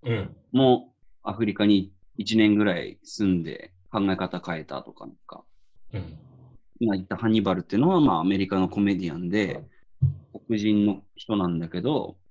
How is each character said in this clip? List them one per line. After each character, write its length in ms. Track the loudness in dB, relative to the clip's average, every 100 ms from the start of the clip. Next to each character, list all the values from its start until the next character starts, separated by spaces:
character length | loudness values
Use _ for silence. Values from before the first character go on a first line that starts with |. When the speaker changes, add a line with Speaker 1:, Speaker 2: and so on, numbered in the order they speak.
Speaker 1:
う 100 | -4
ん。 240 | -4 -4 -12 -4
Speaker 2:
も 360 | 4 4 4 0
う 20 | _ -20 -12
ア 120 | -10
フ 100 | -2
リ 80 | -2
カ 120 | 2 4
に 260 | 4 2 -14 -20 -10
一 220 | 0 4
年 180 | 6 4
ぐ 80 |
ら 160 | 2 0
い 180 | -6 -14
住 240 | -16 -2 0
ん 140 | 0
で 300 | -2 -12 -16 _ -8
考 80 | -2 0
え 60 | -2
方 260 | -4 -6
変 160 | -8 -8
え 40 |
た 180 | -8 -12
と 100 | -12
か 140 | -18 -20
な 60 |
ん 40 | -20 -20
か。 180 | -20 -20 -20 -20 -20 -12
Speaker 1:
う 60 | -10
ん。 200 | -10 -16 -20 -20 -20 -20 -20 -4
Speaker 2:
今 140 | -2
言 100 | -2
っ 20 | -4
た 100 | -4
ハ 120 | 2
ン 40 |
ニ 100 | 2
バ 120 | 2
ル 60 | -2
っ 20 |
て 140 | -2 2
い 20 |
う 40 |
の 80 | 2
は、 100 | 4
ま 140 | 4
あ、 60 | 2
ア 40 |
メ 140 | 0 0
リ 100 | 0
カ 100 | 0
の 100 | 0
コ 100 | 0
メ 140 | 0
デ 120 | 0 -4
ィ 60 |
ア 40 | -6
ン 120 | -2
で、 340 | -2 -2 -6 -12 -20 -16 0 0 -2 -16 -16 -4
黒 120 | 0
人 280 | 2 4 2
の 160 | 0 -10
人 220 | -16 -4 -2
な 100 | 0
ん 120 | -2
だ 100 | -4
け 140 | -4
ど、 340 | -2 -2 -4 -14 -20